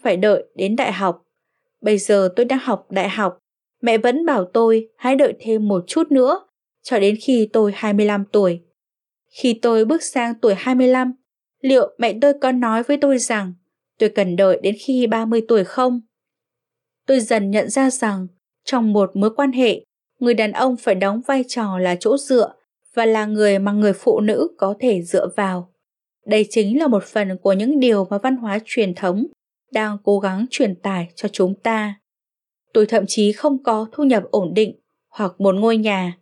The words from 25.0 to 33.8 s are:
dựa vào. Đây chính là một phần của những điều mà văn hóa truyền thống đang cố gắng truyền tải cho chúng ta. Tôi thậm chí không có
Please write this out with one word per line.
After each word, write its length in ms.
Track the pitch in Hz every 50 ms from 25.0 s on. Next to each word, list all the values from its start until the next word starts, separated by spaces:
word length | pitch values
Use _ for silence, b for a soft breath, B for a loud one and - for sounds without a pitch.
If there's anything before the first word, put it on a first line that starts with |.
dựa 260 | 170 170 - - - 180 -
vào. 380 | - 202 190 185 180 175 - _ _ _ _ _ _ _ _ _ _ _
Đây 200 | - 202 214 208 -
chính 300 | - 233 208 196 226 294
là 80 | 330
một 160 | 285 226 196 185
phần 340 | - - 214 208 190 185
của 160 | 185 - 196 196
những 260 | 190 214 254 302 285
điều 260 | 254 240 220 202 190 180
mà 80 | 202
văn 200 | 202 - 262 269
hóa 220 | 247 233 208 196 220 220
truyền 300 | - - 247 214 185 175
thống 300 | - - 180 180 202 269 339 - _ _ _ _ _ _ _
đang 260 | - 220 214 214 208 202 -
cố 160 | 202 202 196
gắng 260 | 202 190 185 196 226 254
truyền 260 | - - 269 208 180
tải 320 | 170 - 202 190 180 170 170 _
cho 140 | - - 202
chúng 240 | - - 190 185 196 - -
ta. 360 | 233 226 220 214 208 202 - _ _ _ _ _ _ _ _ _ _ _ _ _ _ -
Tôi 120 | 226 214
thậm 200 | 214 226 214 196
chí 240 | - - 220 208 208
không 320 | 208 - - 302 277 262 -
có 240 | 247 220 214